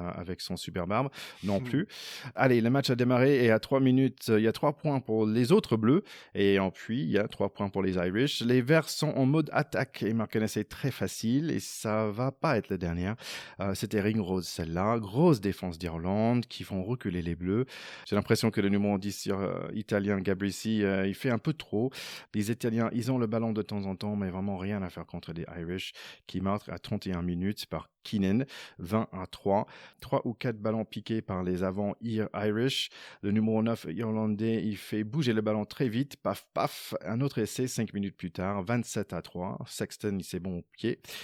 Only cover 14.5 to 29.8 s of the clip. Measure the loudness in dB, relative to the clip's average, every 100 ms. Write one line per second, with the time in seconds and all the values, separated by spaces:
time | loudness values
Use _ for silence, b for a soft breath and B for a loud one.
14.5 | -6 -4 0 0 0 -2 4 6 6 2
15.5 | -2 -4 -4 -6 -2 0 2 4 2 -2
16.5 | -8 -6 -4 -4 -4 -2 -2 -2 -2 0
17.5 | 2 0 B B B B 0 2 2 2
18.5 | 2 2 4 2 0 -2 -6 -2 -2 -2
19.5 | -4 -6 -8 -2 0 2 0 0 0 0
20.5 | -2 0 2 2 2 0 0 0 0 -2
21.5 | -4 -2 -2 -2 B B B B -4 -2
22.5 | 0 0 0 0 0 0 0 0 0 0
23.5 | -2 -2 -4 -4 -4 -4 -2 -2 -2 -4
24.5 | -4 -4 -4 -4 -8 -10 -10 -8 -8 -8
25.5 | -8 -6 -6 -6 B B B -8 -4 -2
26.5 | -2 -4 -12 -6 -6 -2 -2 -2 -2 -2
27.5 | -4 -6 -8 -8 _ -4 0 2 2 0
28.5 | B B B -4 -2 -2 -8 -10 -4 2
29.5 | 2 2 B